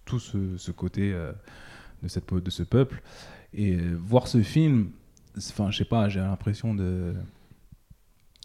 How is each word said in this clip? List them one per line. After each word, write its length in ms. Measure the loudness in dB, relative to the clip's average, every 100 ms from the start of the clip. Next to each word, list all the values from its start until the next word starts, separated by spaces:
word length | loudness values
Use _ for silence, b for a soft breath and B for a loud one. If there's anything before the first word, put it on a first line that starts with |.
tout 140 | -6 -6
ce, 380 | -4 -4 -4 -4
ce 140 | -8
côté, 400 | -6 -4 -2 -2
euh, 180 | -2 -6 -10 -16 B B B B B
de 60 | -8
cette 160 | -6
po-, 160 | -2 -2
de 100 | -2
ce 120 | -4
peuple. 380 | 2 4 4 0 -14 B B B B
Et, 220 | -2 2 2
euh, 200 | 0 -2
voir 240 | 2 2 4
ce 160 | 4
film, 480 | 4 4 6 4 2 -4 -20 _ _ -14
c'est, 160 | -8
enfin, 180 | -2 -2
je 80 | 0
sais 60 |
pas, 240 | 0 2 2
j'ai 100 | 2
l'impression 540 | -2 -2 -2 -2 -2
de, 400 | 0 0 -2 -2 -6 -8 b b b _ -20 _ -20 _ _ _ _